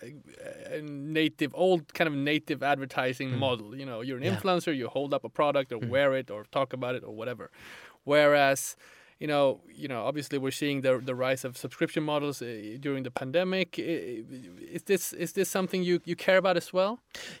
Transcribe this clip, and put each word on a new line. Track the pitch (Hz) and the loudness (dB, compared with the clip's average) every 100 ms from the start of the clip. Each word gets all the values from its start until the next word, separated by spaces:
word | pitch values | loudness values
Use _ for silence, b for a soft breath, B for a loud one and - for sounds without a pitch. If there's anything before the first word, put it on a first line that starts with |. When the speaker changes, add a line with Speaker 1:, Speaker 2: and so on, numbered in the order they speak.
Speaker 1:
a, | 120 147 - - - - - 156 | -18 -18 -20 -16 -14 -14 -10 -8
a | |
native, | 151 143 147 156 151 - 147 | -8 -8 -2 2 2 2 -2
old | - 185 175 - | 2 4 4 0
kind | - 160 | 0 0
of | |
native | 143 143 156 156 131 | 2 0 0 -2 -2
advertising | 139 139 135 147 127 127 131 | 0 0 0 -2 -2 -2 -4
Speaker 2:
Mm. | 127 | 0
Speaker 1:
model. | 135 117 104 | 0 0 -4
You | 135 135 | -12 -10
know, | 113 | -8
you're | 135 123 | -6 -2
an | |
Speaker 2:
Yeah. | 180 190 | -2 0
Speaker 1:
influencer, | 190 175 170 135 | 2 2 2 -2
you | 113 | -2
hold | 135 143 | -2 0
up | 143 | -2
a | 120 | -2
product | - 147 139 127 | 2 4 2 0
or | 113 | -4
Speaker 2:
Mm. | 117 | 0
Speaker 1:
wear | 131 139 | 4 4
it | 131 127 | 2 -2
or | 104 104 | -10 -4
talk | 143 131 | -2 -2
about | 131 123 | -2 -4
it | 127 | -4
or | - | -8
whatever. | 110 120 113 85 B B B B B | -8 -8 -8 -12 B B B B B
Whereas, | 135 147 147 147 139 139 - - b b b _ | 2 6 8 8 6 4 -2 -12 b b b _
you | 151 | -2
know, | 143 139 - - | 2 2 2 -8
you | - 143 | -12 -8
know, | 120 | -4
obviously | 113 147 135 139 | -2 -4 -2 -2
we're | 131 | -2
seeing | - 147 139 | 0 0 2
the, | 131 127 | 2 2
the | 131 | 0
rise | 127 131 131 | -2 0 0
of | 131 127 | -4 -8
subscription | 127 - 165 160 | -12 -4 -2 0
models, | 151 147 143 135 | 0 0 0 -4
uh, | 120 110 107 123 | -8 -8 -10 -6
during | 143 135 | -4 -4
the | 127 | -4
pandemic. | - 131 160 185 190 175 - | -6 0 2 2 0 -2 -2
I, | |
i-, | 131 151 87 113 117 131 87 90 - 170 | -2 -4 -4 -8 -10 -14 -16 -18 -12 -8
is | |
this, | - 185 - | 0 0 0
is | - 170 | -6 -4
this | 196 180 | 0 0
something | 196 185 185 | 0 0 0
you, | 180 170 | 2 2
you | 165 170 | 0 0
care | - 185 | 4 6
about | 190 170 | 6 2
as | - | 0
well? | 185 196 240 _ B B B | 0 0 -2 _ B B B